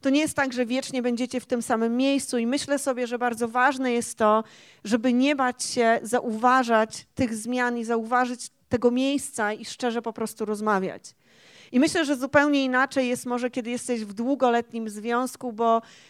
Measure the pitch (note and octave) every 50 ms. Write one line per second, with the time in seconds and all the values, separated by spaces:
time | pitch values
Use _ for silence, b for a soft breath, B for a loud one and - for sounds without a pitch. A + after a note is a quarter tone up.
0 | - C4+ C4+ D4 D#4 C#4+ - - C#4 C4+ A#3+ B3 B3 A3 B3 C4 C4+ - - B3+
1 | A#3 B3 A#3+ A3+ B3+ A#3+ - B3 - - B3+ A#3+ A3+ - A#3+ A3 A3+ A#3 A#3 B3
2 | C4 C#4 C#4 C#4 C4+ - - A#3+ A#3 A#3 C4 C#4+ - - C#4+ C#4 C#4 C#4+ B3+ A#3+
3 | B3 A#3 B3 A#3 B3 B3 A#3 A3 A#3+ A3+ A3+ B3+ B3+ C#4+ C4+ C4 C4 B3+ A#3+ A#3
4 | A3+ - - - A3+ G#3+ G#3+ A3 A3 B B B B B B B - G#3 A3+ A#3
5 | A3 C4 A#3+ B3 C4 C#4+ D4+ C4+ C4 B3 B3 - - - - B3 A#3 A3+ A3+ A3+
6 | - G#3 A#3+ B3 - B3 G#3+ G#3+ A3+ B3 B3+ C4 B3 A#3 A3+ A3 G#3+ A3 - -
7 | - _ _ - C4+ A3+ A3+ A3 G#3+ A3+ B3 B3+ B3 B3 A#3+ A#3+ A3+ A3+ A#3 A3+
8 | A3 A3 B3+ B3 B3+ A#3+ B3 A#3+ - - - _ _ _ - A#3 A3 A#3+ A#3+ B3+
9 | C4 C4+ C#4+ C#4+ - - - - G#3+ G#3 G#3+ - A3+ - - - B3+ A#3+ A3+ A#3
10 | A3+ A3+ G#3+ - A3+ G#3 - - A3 G#3 G#3+ G#3 G#3+ G#3+ G#3 F#3+ F#3+ F3+ - -
11 | - - - B B B B B B B B B B B - B3 C#4+ D#4+ - F4+
12 | D#4+ C4+ D4 B3 C4 C4+ - D4 D4 D4+ C#4+ C#4 C4+ C4 B3+ B3+ C4+ C4+ - C4+
13 | C4 B3 B3 A#3+ - B3+ B3 A#3+ B3 B3 - B3+ A3 A#3 A#3+ A#3+ - - B3 A3+
14 | A3 G3+ G3+ G3 A#3 B3+ C#4+ - C4 B3 A#3 A#3 A#3 A#3 - A#3 A3+ A3 G3+ G#3+
15 | G#3 A#3 A#3+ A#3+ B3+ B3 - - - B3+ A3 G#3 A#3 A3+ A3+ A3+ A3+ B B B
16 | B B